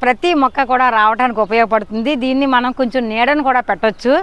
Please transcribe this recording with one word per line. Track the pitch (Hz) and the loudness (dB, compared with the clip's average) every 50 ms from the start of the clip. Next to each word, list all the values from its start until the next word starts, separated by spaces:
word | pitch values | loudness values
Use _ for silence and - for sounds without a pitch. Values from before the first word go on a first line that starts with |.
| - | 0
ప్రతి | 240 254 - - 349 349 294 | 0 0 0 0 0 0 2
మొక్క | 269 254 - 285 269 220 254 | 0 0 0 -2 -2 0 0
కూడా | 254 254 254 233 | 0 2 2 2
రావడానికి | 220 214 214 226 226 254 247 226 214 214 | 2 2 2 2 2 0 -2 0 -2 -2
ఉపయోగపడుతుంది. | 175 220 233 233 196 226 220 208 - 208 220 226 277 302 247 247 | 0 2 2 2 2 0 -2 -2 -2 -6 -4 -2 -2 -2 -2 -2
దీన్ని | 262 262 269 277 269 254 | -2 0 0 0 0 0
మనం | 240 247 254 254 - | 0 0 -2 -2 -2
కొంచెం | 262 233 196 262 240 220 214 | -4 -2 -2 -2 -4 -2 -2
నీడను | 226 240 254 294 302 269 269 | 0 0 0 0 0 0 0
కూడా | 254 254 240 - | 0 0 0 -2
పెట్టొచ్చు. | 202 - - 220 202 - - 240 277 339 | -2 -2 -2 -2 -2 -2 0 0 0 0